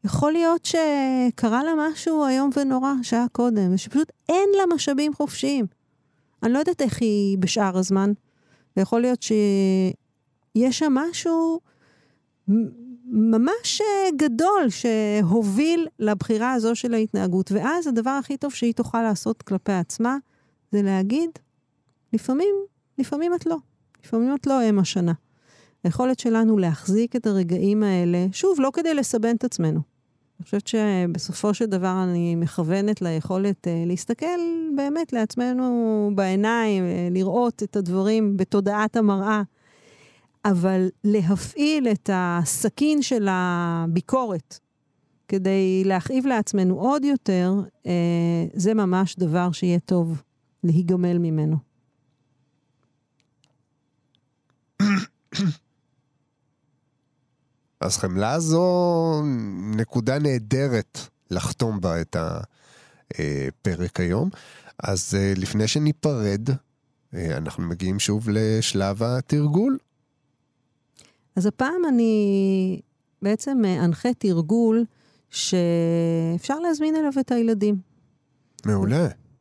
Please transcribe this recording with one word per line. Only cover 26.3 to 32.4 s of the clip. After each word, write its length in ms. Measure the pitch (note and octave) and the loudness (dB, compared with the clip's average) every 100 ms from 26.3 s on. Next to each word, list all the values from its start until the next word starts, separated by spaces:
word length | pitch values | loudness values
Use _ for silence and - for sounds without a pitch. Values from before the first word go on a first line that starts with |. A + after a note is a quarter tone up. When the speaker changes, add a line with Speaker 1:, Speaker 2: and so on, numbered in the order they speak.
| A3+ A3 G#3+ | 2 4 2
Speaker 1:
להחזיק 580 | F3 D#3 - G3+ A#3 B3 | 2 -2 0 0 0 -2
את 120 | A3+ | 0
הרגעים 560 | G3 F3 F3+ G3 G#3+ | 0 0 0 2 2
האלה, 420 | G#3 F3+ F3 F3 F#3 | 2 2 2 2 0
שוב, 280 | F#3+ F#4+ E4 | 0 0 2
לא 120 | C4+ | 2
כדי 200 | D#4 E4 | 0 -2
לסבן 420 | D4 B3+ B3+ A3+ A#3 | 0 0 0 0 0
את 80 | |
עצמנו. 360 | B3 - D#3+ D#3 D3 _ _ _ _ _ | -2 -2 0 0 -6 _ _ _ _ _
אני 40 | |
חושבת 240 | F3 G3+ - | -6 -6 -2
שבסופו 840 | A3+ G#3+ F#3 F3 E3 - - G#3 | 0 0 0 0 -2 -8 -4 -2
של 120 | G3+ A3+ | 0 0
דבר 380 | F#3+ F#3 F#3 | 0 0 0
אני 320 | F#3 F3 E3+ | 0 0 0
מכוונת 680 | E3+ | 0